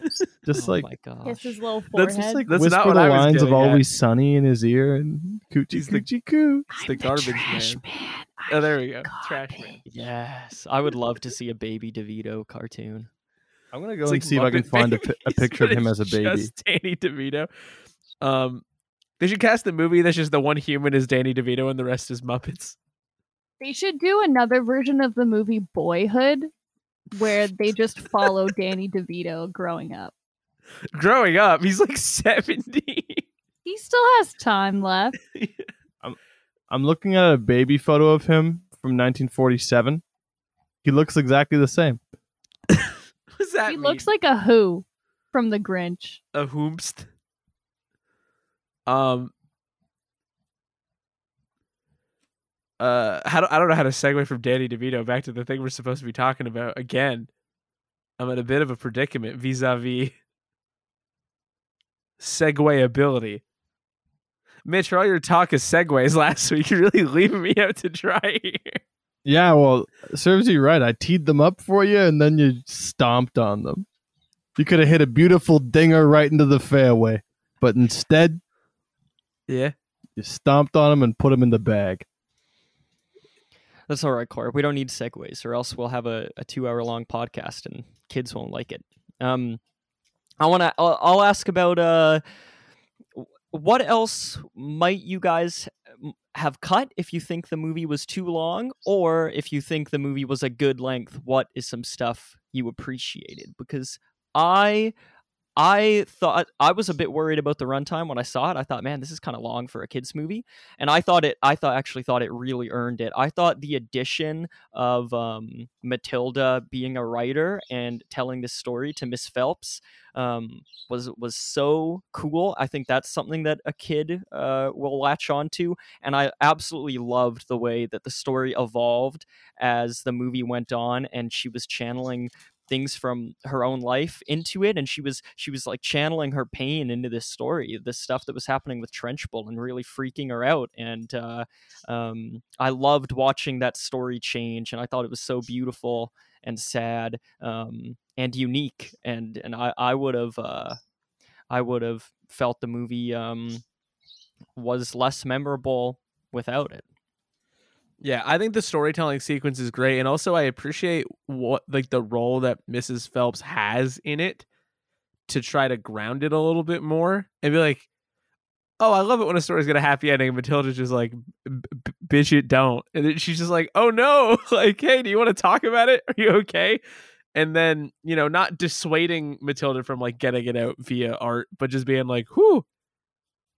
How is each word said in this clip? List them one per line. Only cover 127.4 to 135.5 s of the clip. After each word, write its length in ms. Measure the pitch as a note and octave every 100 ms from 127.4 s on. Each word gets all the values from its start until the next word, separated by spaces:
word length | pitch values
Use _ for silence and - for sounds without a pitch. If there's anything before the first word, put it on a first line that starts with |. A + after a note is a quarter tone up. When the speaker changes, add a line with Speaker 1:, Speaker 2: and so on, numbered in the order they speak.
| -
Speaker 1:
the 100 | A#2+
way 280 | A#2+ A#2 A#2
that 160 | G#2+
the 80 | C3
story 420 | - C#3+ C3 C3 -
evolved 680 | A#2 A#2+ A#2+ A#2+ C3 D#3+ _ _ _ -
as 420 | B2 A#2+ A#2+ A#2
the 100 | C3
movie 320 | B2 B2 B2+
went 280 | A#2+ B2 A#2
on, 340 | A#2+ A#2+ B2 C3+
and 180 | B2 A#2
she 180 | - B2+
was 180 | A#2+ -
channeling 640 | - A#2+ B2 B2+ B2 B2 _ _ _ -
things 260 | C3 C#3 -
from 380 | B2+ B2 A2+ -
her 200 | C3 C3+
own 180 | B2 C3
life 400 | B2 C3 D#3+ - -
into 360 | D#3 E3 -
it, 140 | G3+ G3
and 100 | C#3
she 140 | -
was, 200 | C#3 C3 - -
she 160 | -